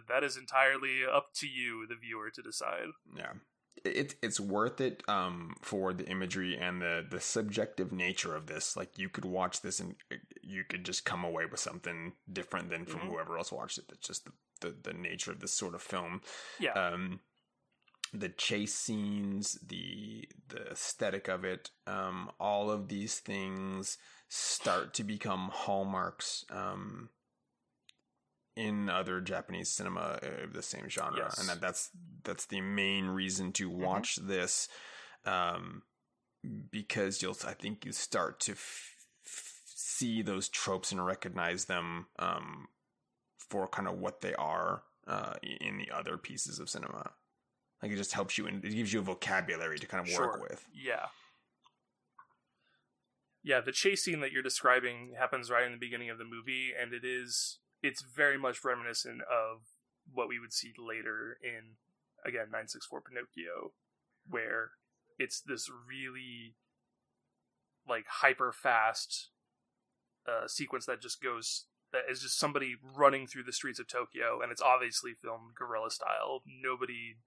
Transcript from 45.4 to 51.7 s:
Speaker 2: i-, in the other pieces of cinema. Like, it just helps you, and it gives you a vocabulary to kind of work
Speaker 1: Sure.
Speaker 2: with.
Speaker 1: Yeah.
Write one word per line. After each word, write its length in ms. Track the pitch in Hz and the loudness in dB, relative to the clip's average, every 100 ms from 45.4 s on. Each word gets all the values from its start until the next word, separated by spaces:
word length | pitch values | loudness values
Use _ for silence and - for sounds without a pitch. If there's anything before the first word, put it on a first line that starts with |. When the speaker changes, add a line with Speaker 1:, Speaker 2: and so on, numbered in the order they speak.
Speaker 2:
i-, 140 | - - | -6 -4
in 160 | 104 101 | -2 -2
the 140 | - - | -4 -4
other 220 | - 82 | -2 -4
pieces 400 | - - - 73 | -6 -4 -4 -4
of 100 | - | -4
cinema. 400 | - - - - - _ _ _ _ _ - | -4 -4 -6 -8 -10 _ _ _ _ _ -8
Like, 80 | 104 | -2
it 60 | 101 | -2
just 160 | 98 | 0
helps 220 | - 98 110 | 0 0 0
you, 80 | 87 | 0
and 180 | 98 104 | -2 0
it 80 | |
gives 180 | 107 104 | 0 2
you 80 | 107 | 2
a 40 | |
vocabulary 720 | 95 90 - 95 85 82 82 76 | 2 -2 2 2 2 0 0 -2
to 80 | - | -2
kind 160 | 92 90 | -2 0
of 40 | 90 | 2
work 180 | 120 107 | 2 2
Speaker 1:
Sure. 100 | - | -4
Speaker 2:
with. 160 | - - | -8 -12
Speaker 1:
Yeah. 320 | - 131 117 - - - _ _ _ - | -8 -2 -2 -2 -10 -20 _ _ _ -20